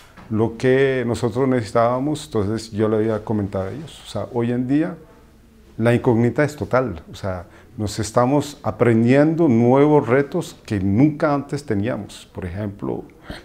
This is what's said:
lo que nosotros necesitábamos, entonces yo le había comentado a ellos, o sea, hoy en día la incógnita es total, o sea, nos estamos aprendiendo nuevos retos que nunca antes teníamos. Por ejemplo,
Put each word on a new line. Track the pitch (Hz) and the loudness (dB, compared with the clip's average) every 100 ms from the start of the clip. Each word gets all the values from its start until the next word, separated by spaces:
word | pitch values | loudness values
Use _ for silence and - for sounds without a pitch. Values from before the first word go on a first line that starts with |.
| - - - | -20 -20 -6
lo | 107 117 113 | -2 -2 0
que | 127 131 135 131 120 | 2 4 2 0 -2
nosotros | 110 120 120 135 | -2 -2 0 0
necesitábamos, | 127 104 117 117 127 143 151 | 0 0 0 2 0 -2 -6
entonces | - 110 98 113 - | -4 -2 -2 -4 -6
yo | 104 107 | -2 0
le | 110 | 0
había | 110 107 | 0 -2
comentado | 107 107 101 98 95 | -4 -4 -4 -4 -6
a | |
ellos, | 123 156 - | -10 -14 -18
o | - | -12
sea, | 104 98 | -10 -6
hoy | 120 120 | -4 -2
en | 123 127 | -2 0
día | 143 175 170 - - - - _ - - - | 0 -2 -8 -18 -20 -20 -20 _ -20 -14 -2
la | 117 | 2
incógnita | 120 131 113 120 120 | 2 2 2 2 2
es | 147 - | -2 -2
total, | 104 123 123 80 - | -2 0 0 -6 -14
o | |
sea, | - 98 90 87 - - - | -10 -8 -8 -12 -20 -16 -8
nos | 104 113 | -6 -4
estamos | 101 123 123 147 143 - | -2 0 2 0 -2 -6
aprendiendo | 110 - 120 113 120 139 156 160 165 | -8 0 4 4 6 6 4 4 2
nuevos | 113 120 135 151 147 113 | 4 4 6 6 4 4
retos | 135 143 180 147 - - | 2 0 -4 -6 -12 -6
que | 104 | -2
nunca | 98 104 151 151 156 | 2 4 2 2 0
antes | 143 135 143 | -2 -4 -8
teníamos. | - 101 110 123 101 - - | -4 -4 -2 -6 -10 -16 -18
Por | - 90 | -12 -10
ejemplo, | 95 104 101 65 57 - - - - | -8 -8 -8 -8 -8 -10 -18 -18 -18